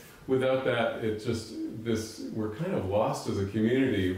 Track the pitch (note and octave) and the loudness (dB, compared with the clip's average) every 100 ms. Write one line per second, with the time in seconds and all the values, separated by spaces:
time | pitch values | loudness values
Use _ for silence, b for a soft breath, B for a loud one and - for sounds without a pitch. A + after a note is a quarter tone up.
0 | B B B C3 C3 C3 B2 A#2+ A2+ - | B B B 2 4 2 2 2 0 0
1 | A2+ G#2 A#2+ A#2+ - - - A2+ A2+ A2 | -2 -2 -2 -2 -4 -8 -8 -4 -2 -2
2 | - - - A2 G#2+ B2+ F#3 A2+ F#2 G2+ | -2 -8 -8 -4 -4 -4 -2 -2 0 2
3 | C3 C#3+ A#2 G2 G2 A2 A2 C3+ B2+ E2+ | 2 0 -2 -2 0 2 4 4 4 2
4 | F#2 | 0